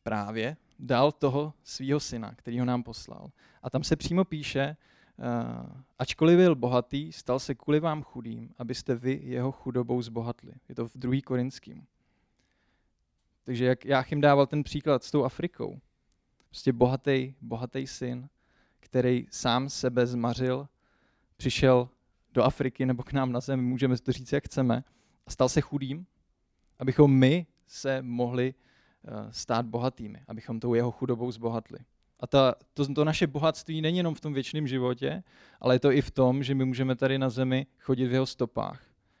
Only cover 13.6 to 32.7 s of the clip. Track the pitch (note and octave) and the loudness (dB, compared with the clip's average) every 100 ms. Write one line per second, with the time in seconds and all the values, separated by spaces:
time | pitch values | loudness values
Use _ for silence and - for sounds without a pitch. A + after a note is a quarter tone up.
13.6 | B2+ B2+ - C#3 C3+ D3 C#3+ C#3+ C#3 D3 | 2 0 2 0 0 4 6 6 4 0
14.6 | C#3+ D3 D3+ C3 - D3 C3 - F3+ - | -2 -4 0 0 0 0 0 -2 -8 -8
15.6 | - C#3 - _ _ _ _ _ _ - | -10 -12 -20 _ _ _ _ _ _ -6
16.6 | - A#2+ B2 C3 - C3+ C3 C#3 A#2 A2+ | 0 4 4 2 0 0 -2 -10 -12 -10
17.6 | B2 C3+ C3+ - B2+ B2 C#3 _ _ _ | -8 -8 -10 -8 -8 -8 -12 _ _ _
18.6 | _ _ _ B2+ B2 B2 - - B2+ A#2+ | _ _ _ 0 2 2 -2 -6 -2 -2
19.6 | C3+ - B2+ A#2+ B2 A#2+ A#2 A#2+ B2+ B2+ | -2 -4 -2 0 0 0 -2 -2 -2 -4
20.6 | C#3+ _ _ _ _ _ _ - C3 - | -8 _ _ _ _ _ _ -8 -4 4
21.6 | C3+ B2 B2 _ _ _ _ - A#2+ - | 6 6 4 _ _ _ _ 2 2 2
22.6 | C3 - B2+ B2 B2+ C#3+ B2+ A#2+ C3 C3+ | -2 -2 -2 -2 -2 -2 -2 -2 -2 -2
23.6 | B2 B2+ C3 B2 - - B2+ C#3+ - - | 0 0 2 2 0 -4 -2 -4 -2 0
24.6 | B2+ A#2 - _ _ _ - - B2+ - | 2 0 -4 _ _ _ -8 0 2 2
25.6 | - C#3 C3+ D3 F#3 _ _ _ _ _ | 0 -2 -6 -8 -12 _ _ _ _ _
26.6 | _ - C3 C3+ D3 C3+ C3 E3+ E3 _ | _ -8 0 6 8 8 6 4 -2 _
27.6 | _ - C#3 C3 B2+ A#2+ B2 B2 B2+ C3+ | _ -10 -6 -4 -4 -4 -2 -2 -2 -4
28.6 | _ _ _ _ A2 G#2+ G#2+ - - A#2 | _ _ _ _ -16 -14 -12 -10 -4 -2
29.6 | A#2+ A#2 B2 - G#2+ G#2+ C3+ A2 - A2+ | -2 -4 -4 -6 -12 -16 -16 -14 -10 -6
30.6 | A#2+ A#2 B2 - C3 A#2+ B2 A2+ A#2 A#2 | 0 0 0 -2 -4 -4 -4 -6 -6 -6
31.6 | - - - _ _ _ - C#3 C3 - | -8 -16 -20 _ _ _ 2 4 4 2
32.6 | _ | _